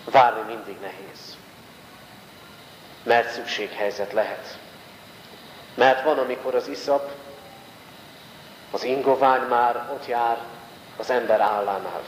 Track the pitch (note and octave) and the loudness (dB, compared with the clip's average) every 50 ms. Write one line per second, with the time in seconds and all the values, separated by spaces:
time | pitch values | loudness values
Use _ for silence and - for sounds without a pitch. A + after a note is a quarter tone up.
0 | - - - C3+ B2+ A#2+ A2 A2 A2 G#2+ A#2 A2 G#2 G2 G2 F2+ G2 F#2+ F#2 F#2+ | -12 6 6 8 8 8 4 0 -6 -8 -8 -10 -10 -12 -14 -12 -12 -12 -12 -12
1 | G2 F2+ - - - - - - - - - - - - - - - - - - | -16 -16 -16 -18 -18 -18 -18 -18 -20 -20 -20 -20 -20 -20 -20 -20 -20 -20 -20 -20
2 | - - - - - - - - - - - - - - - - - - - - | -20 -20 -20 -20 -20 -20 -20 -20 -20 -20 -20 -20 -20 -20 -20 -20 -20 -20 -20 -14
3 | - A#2 A#2 A#2 A#2 - - - B2 - - - G#2+ G2 - - G#2+ G2+ G2 - | 0 4 4 4 4 2 -4 -8 -6 -6 -6 -6 -6 -6 -4 -2 -2 -2 -2 -2
4 | G2+ F#2+ - A2 G#2+ G2+ F#2+ - - - - - - - - - - - - - | -6 -4 0 0 0 0 -2 -10 -12 -14 -16 -16 -18 -20 -20 -20 -20 -20 -20 -20
5 | - - - - - - - - - - - - - - - - B2 C3 C3 - | -20 -20 -20 -20 -20 -20 -20 -20 -20 -20 -20 -20 -20 -16 0 4 6 6 6 6
6 | - D3+ D#3 C#3 C3 B2 B2+ B2+ - C3 B2+ B2 A#2 - C#3+ - - C#3+ C#3+ C#3+ | 2 0 2 2 0 -2 -4 -4 -4 -2 -2 -2 -2 -2 -10 -10 -2 0 0 0
7 | - - - - - - - - - - - - - - - - - - - - | 0 -4 -12 -14 -16 -18 -18 -20 -20 -20 -20 -20 -20 -20 -20 -20 -20 -20 -20 -20
8 | - - - - - - - - - - - - - - - - - B2 B2+ C#3 | -20 -20 -20 -20 -20 -20 -20 -20 -20 -20 -20 -20 -18 -10 -8 -6 -4 -2 -2 0
9 | C3 C3+ C3+ - C#3 C3+ C3 B2+ B2 B2 B2 A#2+ A#2+ A#2+ A#2+ A#2+ - - C#3+ B2+ | 2 2 4 4 6 4 4 4 2 0 2 2 2 2 2 0 -4 -6 -8 -10
10 | - - A#2+ A#2 A#2 A#2 A#2 A2+ - - - - - - - - - - - - | -6 -4 -2 0 0 0 0 -2 -4 -12 -16 -18 -20 -20 -20 -20 -20 -20 -12 -12
11 | A2 - B2+ B2 A#2 A2 A2 G#2+ G#2 G#2 G#2 G#2 G2+ G2+ G2 F#2+ F#2 F2+ F2 E2+ | -6 -2 0 0 2 4 4 4 4 4 2 2 0 0 -2 -2 -4 -6 -8 -8
12 | - | -10